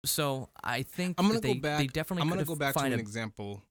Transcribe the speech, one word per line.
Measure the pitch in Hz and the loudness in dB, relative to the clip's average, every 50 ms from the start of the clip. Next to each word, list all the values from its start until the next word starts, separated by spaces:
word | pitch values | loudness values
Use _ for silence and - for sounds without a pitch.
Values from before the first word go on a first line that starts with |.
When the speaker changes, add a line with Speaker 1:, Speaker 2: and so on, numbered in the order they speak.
| - | -2
Speaker 1:
so | - - - 151 143 135 131 131 - _ - | 0 0 2 2 0 0 -2 -6 -10 _ -8
I | - - 120 123 | -4 -2 -2 -2
think | 135 - - - 180 180 170 - | -2 -4 -4 -2 -2 -2 2 4
Speaker 2:
I'm | 180 202 | 4 4
gonna | 220 233 | 4 4
Speaker 1:
that | 214 | 2
Speaker 2:
go | 127 127 | 2 0
Speaker 1:
they, | 127 | 2
Speaker 2:
back, | 139 151 147 151 | 0 0 2 2
Speaker 1:
they | 143 131 | 0 0
definitely | - 156 156 - 190 175 | 0 -4 -2 -2 0 0
Speaker 2:
I'm | 147 156 | 2 2
gonna | 170 - | 2 0
Speaker 1:
could | 151 151 | 0 -2
have | 165 147 | 0 0
Speaker 2:
go | 147 | 0
back | 139 135 | 0 2
to | 156 | 2
Speaker 1:
find | 139 135 123 | 2 2 2
Speaker 2:
an | 117 | 0
Speaker 1:
a | |
Speaker 2:
example. | 113 104 104 117 113 110 - - 104 101 101 98 - _ | -2 -4 -6 -6 -6 -6 -6 -8 -8 -8 -8 -10 -12 _